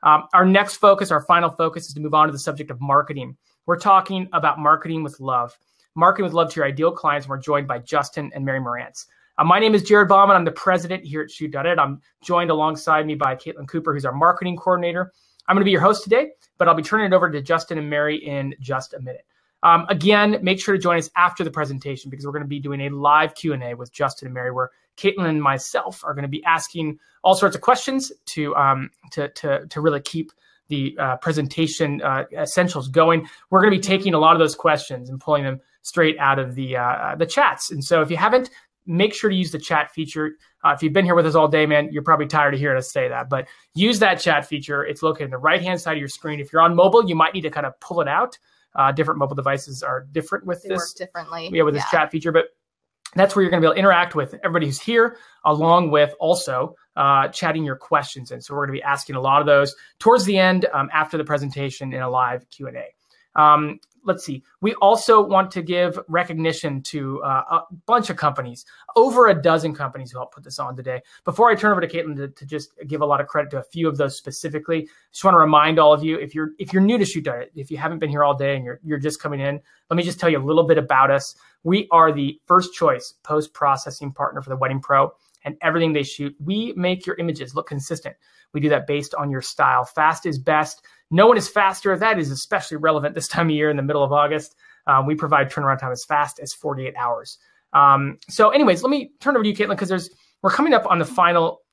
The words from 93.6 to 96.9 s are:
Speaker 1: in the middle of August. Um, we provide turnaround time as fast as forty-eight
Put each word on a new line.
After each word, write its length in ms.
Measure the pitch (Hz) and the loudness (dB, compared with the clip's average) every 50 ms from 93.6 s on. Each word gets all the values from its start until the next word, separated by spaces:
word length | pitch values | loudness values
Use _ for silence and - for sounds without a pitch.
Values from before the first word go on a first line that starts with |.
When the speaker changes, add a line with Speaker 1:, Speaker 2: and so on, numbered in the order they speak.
| 151 151 | 0 0
Speaker 1:
in 80 | 147 143 | 0 0
the 40 | 135 | -2
middle 220 | 139 147 143 143 | -2 0 0 0
of 80 | 135 143 | 2 2
August. 420 | 147 147 147 156 151 151 - _ _ _ _ _ _ _ | 2 2 2 0 -4 -6 -10 _ _ _ _ _ _ _
Um, 200 | - 143 135 135 | 2 2 2 2
we 80 | 143 156 | 0 -2
provide 360 | 151 165 151 156 143 139 135 | -2 -2 0 2 2 2 0
turnaround 280 | - - 147 135 135 131 | -2 -4 -2 -2 -2 -2
time 140 | 135 127 127 | -2 -8 -10
as 120 | 123 - | -10 -8
fast 340 | - 151 147 147 135 - - | -4 -2 -2 -2 -2 -6 -14
as 140 | 147 135 - | -14 -16 -16
forty-eight 440 | - - 151 139 131 131 131 | -10 -8 -8 -8 -6 -8 -10